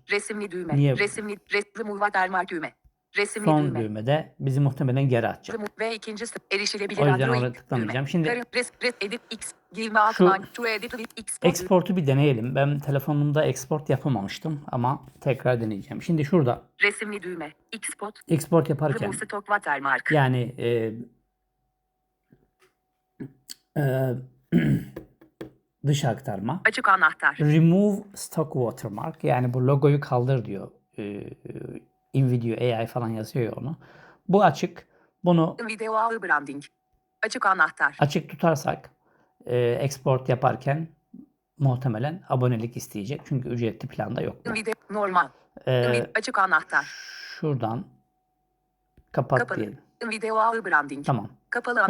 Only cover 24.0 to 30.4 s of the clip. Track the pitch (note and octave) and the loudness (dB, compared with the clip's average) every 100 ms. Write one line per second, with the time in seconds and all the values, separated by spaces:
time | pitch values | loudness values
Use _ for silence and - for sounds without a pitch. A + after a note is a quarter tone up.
24 | C3 B2+ - _ _ E3+ D3+ C3+ - - | 0 -2 -8 _ _ 2 4 2 -2 -14
25 | - _ _ - - _ _ _ C#3 C#3+ | -20 _ _ -18 -18 _ _ _ 0 0
26 | B2+ G#2 - G2 G#2+ F3 G#3+ - A#3 F#3+ | 0 -2 -4 -6 -4 -2 -2 0 2 4
27 | D#3+ - D3+ D3+ D3+ D#3+ E3 F#3 G#3 G3 | 4 2 -2 2 4 6 6 6 4 2
28 | - - - - D3+ C3+ A#2 - A2+ G2+ | -4 -14 -8 -4 -4 -2 -2 -4 -8 -8
29 | D#3+ - D3 B2+ B2 B2+ B2+ C#3+ D3 C#3+ | -10 -4 0 2 2 2 4 6 6 4
30 | - B2 B2 C3 | 2 0 2 0